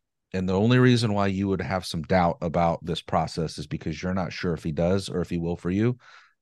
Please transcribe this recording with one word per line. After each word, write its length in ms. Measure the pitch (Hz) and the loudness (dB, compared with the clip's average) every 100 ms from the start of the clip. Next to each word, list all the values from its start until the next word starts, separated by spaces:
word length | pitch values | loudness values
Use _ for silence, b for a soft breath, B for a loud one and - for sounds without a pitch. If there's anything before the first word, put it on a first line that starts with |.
| _ _ _ | _ _ _
And 120 | 95 92 | -6 0
the 120 | 95 | 2
only 200 | 113 127 | 4 6
reason 360 | 127 120 113 | 6 4 2
why 140 | 101 98 | 0 0
you 200 | 95 98 | 0 0
would 140 | 92 | 0
have 240 | 87 92 - | -2 -4 -4
some 160 | 85 | -6
doubt 340 | 76 95 87 - | 0 2 4 0
about 420 | 85 85 85 82 | -2 2 2 0
this 160 | 82 80 | -4 -6
process 560 | - 90 80 - 78 - | -2 -2 -2 -2 -6 -6
is 80 | 71 | -8
because 360 | 80 85 76 | -8 -6 -6
you're 100 | 92 | -4
not 180 | 95 85 | -2 -4
sure 200 | - 92 | -4 -4
if 100 | 80 | -2
he 100 | 87 | -4
does 360 | 76 85 98 92 | 0 2 0 -2
or 140 | 87 | -4
if 80 | 82 | -4
he 80 | 87 | -2
will 180 | 85 85 | -4 -4
for 140 | 87 | -2
you, 260 | 98 117 123 b b b b | 0 0 -2 b b b b